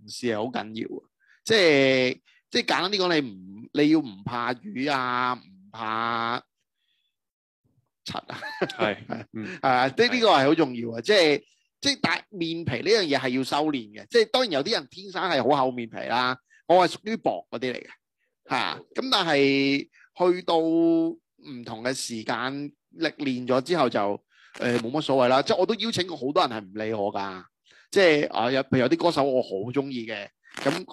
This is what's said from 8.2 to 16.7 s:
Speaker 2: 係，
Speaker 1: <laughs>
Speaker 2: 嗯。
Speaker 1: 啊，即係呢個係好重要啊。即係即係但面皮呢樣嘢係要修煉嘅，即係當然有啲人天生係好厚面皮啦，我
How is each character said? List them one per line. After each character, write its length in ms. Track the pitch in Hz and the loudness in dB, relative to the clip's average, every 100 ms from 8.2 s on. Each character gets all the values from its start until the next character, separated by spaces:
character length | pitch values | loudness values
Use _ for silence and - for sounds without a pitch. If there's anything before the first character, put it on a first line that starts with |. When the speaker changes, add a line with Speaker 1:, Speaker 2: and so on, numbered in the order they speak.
| - - - - | -10 -12 -12 -8
Speaker 2:
係， 360 | - - 107 95 - 117 | -8 -2 -4 -4 -8 -12
Speaker 1:
<laughs> 180 | 110 | -10
Speaker 2:
嗯。 260 | 113 104 92 | -12 -12 -4
Speaker 1:
啊， 280 | 135 127 131 | 2 2 2
即 140 | 127 | 2
係 100 | 240 | 2
呢 60 | 254 | 4
個 60 | 220 | 4
係 160 | 156 135 | 6 6
好 100 | 160 | 4
重 200 | 143 120 | 2 -2
要 160 | 117 | -8
啊。 100 | 113 | -8
即 100 | 147 | 2
係 320 | 208 160 139 - _ _ _ | 4 6 2 -2 _ _ _
即 80 | 277 | -4
係 100 | 277 | -2
但 220 | - 170 - | -2 -2 -6
面 340 | 202 165 165 | -8 -6 -6
皮 80 | 160 123 | -4 -4
呢 120 | 165 | 2
樣 100 | 220 | 2
嘢 140 | 170 135 | 2 0
係 100 | 131 | 0
要 140 | 127 | -2
修 140 | 131 147 156 | -2 0 0
煉 0 | |
嘅， 340 | 139 107 107 101 | -2 -6 -16 0
即 100 | 233 | 2
係 60 | 220 | 2
當 120 | 254 | 2
然 80 | 247 | 0
有 120 | 233 | 0
啲 80 | 269 | -2
人 140 | 208 135 | -4 -6
天 220 | - 196 | -14 -12
生 100 | 175 | -6
係 200 | 180 147 | -2 0
好 200 | 120 147 131 | 2 2 2
厚 60 | |
面 180 | 123 113 | -2 -8
皮 80 | 101 - | -8 -4
啦， 300 | 117 127 127 _ _ | -2 -2 -4 _ _
我 200 | - | 2